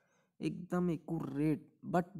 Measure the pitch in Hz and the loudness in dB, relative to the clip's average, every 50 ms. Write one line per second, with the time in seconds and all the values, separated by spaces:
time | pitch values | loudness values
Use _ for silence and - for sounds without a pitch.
0 | _ _ _ _ _ _ _ _ - 156 160 - 175 - 175 180 180 180 160 147 | _ _ _ _ _ _ _ _ -4 -4 -4 -4 -6 -4 -2 0 2 2 0 -2
1 | - - 165 160 - 139 135 139 151 156 151 - - - _ _ - 135 143 180 | -4 -4 -4 -4 -2 -4 0 2 2 4 2 2 -2 -12 _ _ -8 0 2 2
2 | 175 - - | 2 2 -6